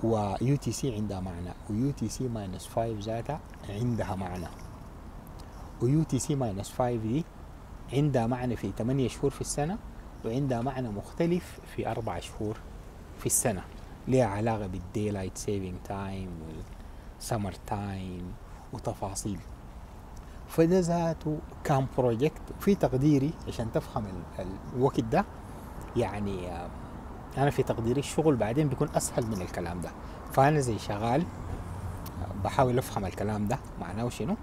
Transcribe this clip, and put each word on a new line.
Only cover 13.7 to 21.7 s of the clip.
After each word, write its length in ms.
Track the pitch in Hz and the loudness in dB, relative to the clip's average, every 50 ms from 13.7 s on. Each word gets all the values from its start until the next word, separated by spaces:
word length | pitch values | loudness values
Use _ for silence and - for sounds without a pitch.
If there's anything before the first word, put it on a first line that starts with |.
| - - - - - - - - | -12 -12 -12 -12 -14 -12 -2 4
ليها 180 | 123 131 123 | 6 6 6
علاقة 420 | 107 95 104 107 117 113 107 104 95 | 6 4 2 2 2 2 2 0 -2
بالديلايت 720 | 92 95 90 92 - 113 104 104 101 98 95 92 - - | -4 -6 -6 -4 -2 0 0 2 0 0 -2 -4 -6 -6
سيفينج 380 | - - 104 98 95 92 90 87 - | -2 -2 0 0 -2 -4 -6 -8 -6
تايم 460 | - 101 98 98 95 95 95 95 92 87 82 78 80 80 - - - - - - - - - - - - - | -6 -4 -4 -4 -4 -4 -6 -6 -6 -6 -8 -8 -10 -8 -10 -10 -10 -10 -12 -12 -12 -14 -14 -14 -14 -14 -10
والسمر 320 | - - 131 113 101 98 87 - - - | -4 -2 -2 0 0 -2 -4 -6 -6 -4
تايم 680 | 110 101 101 101 98 95 95 92 90 90 87 90 92 - - - - - - - - | -2 -2 -2 -2 -4 -4 -4 -6 -6 -6 -6 -8 -8 -10 -12 -14 -14 -14 -12 -10 -10
وتفاصيل. 680 | 101 - - 110 - - 98 95 - - 113 101 85 - - - - - - - - - - - - - - - - - - - - - - | -6 -4 -4 -4 -2 -4 -4 -4 -4 -4 -4 -4 -4 -6 -10 -12 -14 -14 -14 -14 -14 -14 -14 -14 -14 -14 -14 -14 -14 -14 -14 -14 -14 -12 -6
فده 320 | - - 165 165 180 190 | 4 6 6 8 8 6
ذاته 580 | 180 165 170 175 170 165 160 - - 156 151 156 - - - - - | 6 4 4 2 2 2 0 0 -2 -2 -2 -2 -4 -8 -12 -8 0
كان 240 | - | 4